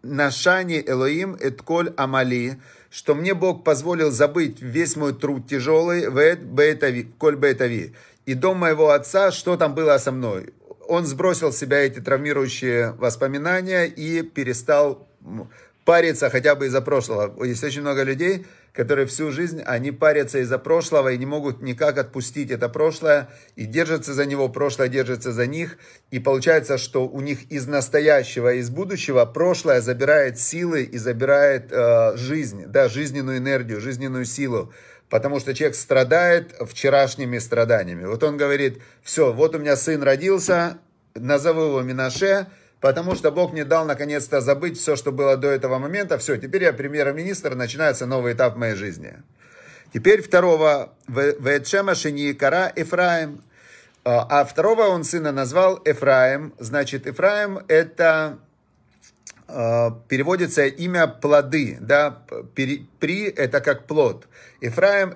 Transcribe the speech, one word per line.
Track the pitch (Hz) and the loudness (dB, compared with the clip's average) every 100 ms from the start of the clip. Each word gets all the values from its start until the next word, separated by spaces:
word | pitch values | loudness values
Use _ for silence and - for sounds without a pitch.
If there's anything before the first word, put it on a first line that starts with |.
нашани | 123 143 143 131 180 185 180 160 | -8 -2 -2 0 0 0 0 -4
Элоим | - 131 131 156 190 - | -2 -2 0 -2 -4 -6
эт | 135 110 | -6 -6
коль | - 170 170 170 | -4 -2 -2 -4
амали», | 135 135 127 123 120 135 - - _ | -2 -2 0 -2 -4 -8 -16 -20 _
что | - - | -6 -2
мне | 147 175 | -2 -2
Бог | 185 185 170 | -2 -2 -2
позволил | - 139 160 175 151 | 0 0 0 -2 0
забыть | 117 143 165 151 - | 0 0 0 -4 -4
весь | 131 131 165 156 | -6 -4 -2 -2
мой | 143 | -4
труд | 127 143 135 117 | -4 -6 -6 -6
тяжелый, | 139 127 160 175 175 135 | -4 2 2 2 -2 -2
вэт | 131 156 170 | 2 2 2
бэт | 120 127 151 151 | -2 2 2 4
ави, | 143 123 117 - | 0 -2 -6 -2
коль | 156 147 | 0 2
бэт | 143 127 | 2 2
ави, | 123 113 85 - - _ | -2 -2 -8 -14 -20 _
и | - | -8
дом | 131 185 185 | -2 0 0
моего | 170 156 156 | 0 4 4
отца, | 143 143 190 196 | 4 2 2 2
что | 175 - 175 | 2 -2 0
там | 156 | 0
было | 139 156 139 | 2 4 4
со | 135 | 2
мной. | 131 120 95 - - - - - | -4 -4 -6 -8 -18 -20 -14 -2
Он | 170 160 | -2 -2
сбросил | 135 185 175 160 | 0 0 2 0
с | 117 | -2
себя | 127 143 | 0 2
эти | 139 127 | 2 -2
травмирующие | 113 135 147 143 131 - 127 120 117 | -2 -2 0 -2 -2 -4 -2 0 -2
воспоминания | - 120 113 135 139 160 185 185 185 170 | -2 -2 0 -2 -2 -2 -2 0 0 -2
и | 165 156 165 | -4 -6 -4
перестал, | 165 - 127 120 120 143 147 131 - _ | -4 -6 -4 -4 2 4 4 0 -12 _
м, | - 110 120 - _ _ | -16 -14 -14 -20 _ _
париться | - - 165 131 135 | 4 6 4 2 0
хотя | 127 143 | 2 2
бы | 139 135 | 2 2
из-за | 131 | -2
прошлого. | 120 143 117 107 104 - | 0 0 0 -2 -4 -4
Есть | 123 117 | -6 -4
очень | 147 135 | -6 -6
много | 143 139 | -4 -2
людей, | 135 135 175 190 190 - _ | -2 0 0 -2 -6 -20 _
которые | - 113 139 135 | -6 -2 0 0
всю | - 156 | -4 -6
жизнь, | 135 175 160 - | -4 -6 -6 -6
они | 120 135 | -4 -4
парятся | 127 156 151 131 139 | 0 2 4 0 -2
из-за | 123 127 | -2 -2
прошлого | - 165 160 156 135 | 0 0 2 0 2
и | 123 | 0
не | 135 | -4
могут | 147 143 117 | -6 -6 -8
никак | 131 117 151 139 | -8 -2 0 0
отпустить | 120 135 120 147 127 | -4 -6 -8 -8 -6
это | 135 120 | -4 -4
прошлое, | 151 156 160 160 147 127 - _ - | 0 0 0 2 2 2 -12 _ -12
и | |
держатся | 110 131 160 160 123 | -6 -2 0 -2 -4
за | 139 | -4
него, | 143 143 131 | -2 -2 -2
прошлое | 117 143 120 135 | -2 -2 0 -2
держится | 131 123 120 127 | 0 -2 -4 -4
за | 117 120 | -2 -2
них, | 156 170 - - - _ | -4 -8 -12 -20 -20 _
и | 131 | -4
получается, | 127 135 131 160 151 131 | 0 2 4 2 2 -4
что | - 135 127 | -4 -4 -4
у | 139 | -4
них | 139 143 - | -6 -8 -8
из | 147 127 | -10 -4
настоящего, | 147 120 151 151 143 120 127 120 | -2 0 2 4 4 2 0 0
из | 123 120 | 0 -2
будущего | 135 190 185 - 131 | -6 -6 -6 0 2
прошлое | 117 151 175 175 160 127 | 2 2 0 2 2 2
забирает | 117 120 139 151 135 117 | 2 0 4 4 4 0
силы | - 165 175 156 | -4 -2 -2 -2
и | 123 123 | -4 -6
забирает, | 117 113 135 143 143 135 123 | -6 -2 2 6 4 2 -2
э, | - 117 117 113 113 | 0 4 4 4 0
жизнь, | 127 156 131 98 - | -4 -6 -6 -10 -2
да, | 120 131 | 2 2
жизненную | 120 147 139 131 131 | 0 -6 -6 -6 -4
энергию, | 131 135 117 104 | -2 -2 -2 -8
жизненную | 120 127 135 127 120 | -8 -8 -6 -6 -6
силу, | - 135 113 - - - - _ | -4 -4 -4 -6 -12 -20 -20 _
потому | - 139 143 | -2 0 -4
что | 139 | -4
человек | 127 147 - | -2 -2 -2
страдает | - 131 127 165 175 170 170 - | 0 2 4 4 4 2 0 -10
вчерашними | 117 - 139 139 135 - 127 120 | -12 -4 2 4 4 0 -6 -6
страданиями. | 110 113 117 113 90 87 92 | -2 0 4 2 0 -8 -6
Вот | 113 | -2
он | 151 147 | -2 0
говорит: | 143 143 139 117 - _ | 0 2 0 -4 -12 _
«Все, | - - 120 | -6 0 2
вот | 117 156 | 4 0
у | 156 | 0
меня | 147 139 | 0 0
сын | - 156 | 0 0
родился, | 139 135 185 190 - 175 170 - _ _ _ | 2 2 2 0 2 0 0 -6 _ _ _
назову | 110 127 143 156 160 | -10 -2 0 2 0
его | 156 135 | 0 -2
Менаше, | 127 131 131 - 196 196 185 - _ _ | -2 -4 -4 -2 0 0 -2 -12 _ _
потому | 135 151 170 | 0 2 -2
что | 170 156 | -2 0
Бог | 147 180 | 0 -2
мне | 156 139 | -2 0
дал | 165 | 0
наконец-то | 156 135 147 147 117 143 | 0 -4 -4 -6 -2 0
забыть | 123 139 170 139 | 0 0 -2 -4
все, | - 139 | -2 -2
что | 147 | -2
было | 135 139 131 | 0 2 2
до | 143 | 2
этого | 139 131 131 | 0 -2 -4
момента. | 139 196 190 147 | -4 -4 -2 -4
Все, | - 143 | -2 -4
теперь | 135 190 | -4 0
я | 175 | 2
премьер-министр, | 127 139 147 139 147 180 190 151 | 0 -2 -2 -2 -2 -6 -6 -6
начинается | 127 120 139 156 131 123 | -6 -6 -2 -2 -2 -2
новый | 131 120 | -4 -2
этап | 117 127 110 | 0 0 0
моей | 117 | -4
жизни». | 101 101 80 67 - _ _ _ - - - _ | -4 -8 -12 -16 -20 _ _ _ -20 -20 -20 _
Теперь | 120 175 214 | 0 4 4
второго, | - 180 180 160 156 143 113 _ - | 4 4 4 4 4 2 -2 _ -8
в-, | 123 143 143 | -2 0 0
Веет | 139 143 131 | 0 -2 0
Шема | 196 196 | 0 0
Шени | 175 165 143 143 | -2 -2 -4 -4
Кара | 139 139 165 185 | -2 0 0 0
Эфраим. | - 160 175 180 170 156 143 - _ - - _ _ | -4 -4 0 0 0 -4 -10 -20 _ -20 -20 _ _
А, | 120 120 110 143 | 0 0 4 2
а | 139 | 2
второго | - 185 226 | 2 2 4
он | 214 175 | 4 2
сына | 151 170 156 | 0 -2 -2
назвал | 135 127 160 190 185 | -2 0 4 4 2
Эфраим. | 156 143 139 131 127 139 151 - | 0 0 4 6 4 2 -6 -12
Значит, | 113 143 139 139 139 | -6 -4 -4 -6 -8
Эфраим | 139 185 208 208 190 - | 0 2 2 -2 -6 2
это, | 160 165 - 165 156 156 143 _ _ _ _ _ _ _ _ - - - | 2 2 2 2 2 0 -8 _ _ _ _ _ _ _ _ -20 -20 -12
а, | 131 117 117 117 117 - | -4 0 2 0 -2 -4
переводится | 131 139 185 175 151 | -2 0 0 0 2
имя | 139 139 175 180 156 | 2 0 -4 0 0
плоды, | - 147 147 135 156 123 64 | 0 2 4 4 0 -2 -6
да, | 107 143 147 - - - - | 0 2 2 -4 -12 -14 -10
пери-, | - 135 143 - _ | -6 -4 -6 -10 _
при | 156 190 208 | -6 -4 -4
это | - 131 139 | -4 -2 0
как | - 139 - | 0 -2 -2
плод. | 151 127 92 - - - _ | 2 2 0 -12 -20 -20 _
Эфраим | 120 117 190 202 190 | -8 2 2 4 2